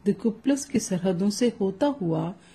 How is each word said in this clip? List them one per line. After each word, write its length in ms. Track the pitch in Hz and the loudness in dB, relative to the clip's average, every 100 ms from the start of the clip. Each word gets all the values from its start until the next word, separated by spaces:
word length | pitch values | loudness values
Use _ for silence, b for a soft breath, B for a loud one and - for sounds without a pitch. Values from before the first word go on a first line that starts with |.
| 202 | -2
दिकुप्लस 600 | 196 233 214 262 277 - | 0 0 -2 0 0 0
की 140 | 220 | -2
सरहदों 500 | - 180 180 180 202 | -2 -2 0 0 0
से 280 | 208 240 226 | 2 0 2
होता 260 | 190 190 294 | -2 0 0
हुआ 480 | 277 170 160 165 196 b | 0 -2 0 -2 -8 b